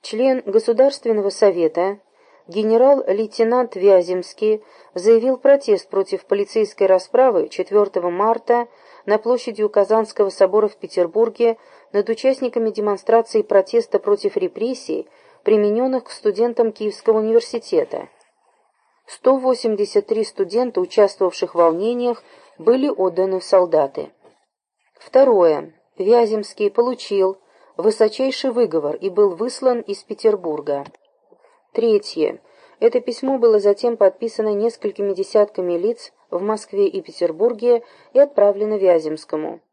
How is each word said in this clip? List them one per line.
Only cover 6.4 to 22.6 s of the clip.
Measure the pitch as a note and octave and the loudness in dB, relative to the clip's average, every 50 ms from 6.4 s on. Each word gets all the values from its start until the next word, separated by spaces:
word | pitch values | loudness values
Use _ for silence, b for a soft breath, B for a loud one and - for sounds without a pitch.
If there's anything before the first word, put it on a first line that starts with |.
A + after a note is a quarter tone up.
| G3+ - - A3+ G#3+ G#3 - - G3 | -4 -4 -2 -2 -2 -2 -2 0 2
расправы | F#3 F#3+ F3+ F#3 - - B3 C4 C4 G#3+ E3+ - - | 2 2 2 0 0 2 2 2 4 2 0 -2 -2
четвёртого | - - - - G3+ G#3 G#3 G3 - F#3 F3 F3+ | -6 -8 -6 0 0 0 0 0 -2 -4 -4 -4
марта | F3 F3+ G#3 A3 A#3 A#3 _ - A#3+ A#3+ A#3+ A#3 b b b b b b b | -4 -2 0 0 -2 -2 _ 0 0 0 0 -6 b b b b b b b
на | G3+ G#3 | -2 -2
площади | G#3+ G#3+ A3+ B3+ A#3+ - B3 G#3+ G#3+ G#3+ | -2 0 -2 -2 -2 -4 -10 -6 -4 -4
у | G#3 | 0
Казанского | G#3+ G#3 G3 F#3+ A3 A3 A3 G#3 - - G#3 G3 | 0 0 2 2 2 0 0 -4 -2 -2 -2 -2
собора | - - G3 F#3 F#3+ G#3+ G#3+ | 2 0 0 2 4 0 0
в | G3+ - | 0 -4
Петербурге | _ - F3 - F#3 F3 E3 E3+ G#3+ A3+ A3+ A3 - A#3 A#3 A3+ b b b b b b b | _ -18 -8 -2 -2 -2 -2 0 -2 -2 -2 0 0 0 0 0 b b b b b b b
над | - G3+ G3+ | -4 -4 -2
участниками | G#3+ A3+ A3+ - C4 C4+ C4 C4+ A#3+ A#3+ A#3 A3+ A3 | -2 -6 -2 -2 -2 -2 -2 -6 -6 -4 -2 -4 -2
демонстрации | G3+ G#3+ G#3 G#3 G3+ G3 - - A3+ A#3 A#3 - - A3 | -4 -4 -4 -4 -4 -4 0 2 2 2 2 2 -2 -2
протеста | G#3 - G3+ G3 F#3+ - - A#3 A3+ _ - | 0 2 2 2 2 2 -2 -2 -2 _ -4
против | G3+ - G#3 G#3 G3+ - G3+ - | -2 0 0 -2 0 -2 -4 -4
репрессий, | G3 F#3 E3+ _ - A3 B3 C4 - - - D#3 D#3+ D#3 b b b b b b b b | -2 -6 -4 _ -6 -6 -6 -6 -8 -8 -8 -8 -8 -8 b b b b b b b b
применённых | G#3 A3 G#3 G#3 G#3 G#3+ A3+ B3+ C4 C4 B3+ A#3+ | 2 2 2 2 0 0 0 -2 -2 -2 -4 -6
к | - | -10
студентам | - - - G#3+ G#3 G3+ A#3 A#3+ A#3 - A#3 A3+ | -20 -4 -4 -4 0 0 -2 -2 0 0 -2 -2
Киевского | G#3+ - G#3+ G#3+ G3+ - _ A3+ A3 | -2 -4 -6 -8 -8 -4 _ -2 0
университета. | A3 G#3+ A3 A3+ A#3 A3+ - - A3+ - - - D#3+ - - - - - - _ _ _ _ _ _ _ _ _ _ _ _ _ _ _ _ _ _ _ | 0 0 2 0 0 0 -2 -12 -12 -8 -2 -2 -2 -2 -2 -8 -12 -12 -14 _ _ _ _ _ _ _ _ _ _ _ _ _ _ _ _ _ _ _
Сто | - - - - B3+ C4+ | -20 -20 -2 0 0 0
восемьдесят | C4+ B3+ C4 B3+ A#3+ - A3+ G#3+ G3 G#3 F#3+ - G#3 G3+ | 2 0 -2 -2 -2 -2 -4 -2 -2 -4 -2 -2 -2 -2
три | - A3+ A3 G#3+ | -2 -4 -4 -4
студента, | - _ - G3 E3+ G3 A#3 B3+ B3 - F#3 | -6 _ -8 -6 -4 -2 -4 -4 -2 -2 -4
участвовавших | F#3 F3 - A3 G#3 F#3+ - _ G3 F3+ - - G3 F3 - | -6 -2 2 2 2 2 2 _ -4 -4 -2 -4 -8 -4 0
в | |
волнениях, | E3+ E3+ E3 D#3+ E3+ G3+ A3+ B3 B3 A#3+ B3 A#3 - b b b b b b b | 2 2 2 2 0 -4 -4 -4 -2 -4 -4 -4 -6 b b b b b b b
были | b | b